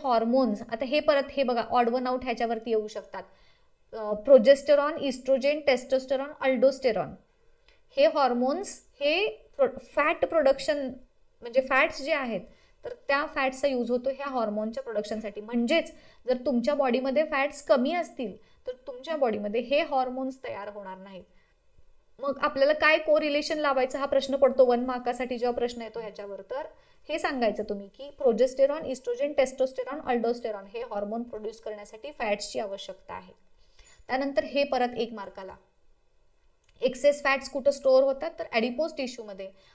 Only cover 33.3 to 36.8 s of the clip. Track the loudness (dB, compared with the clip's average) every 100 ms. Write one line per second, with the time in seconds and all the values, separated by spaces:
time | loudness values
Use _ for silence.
33.3 | -20 _ -20 _ -20 -20 -20 -6 -4 -2
34.3 | -2 -2 -2 0 0 -2 -2 -6 -8 -14
35.3 | -14 -16 -18 _ _ _ _ _ _ _
36.3 | _ _ _ _ _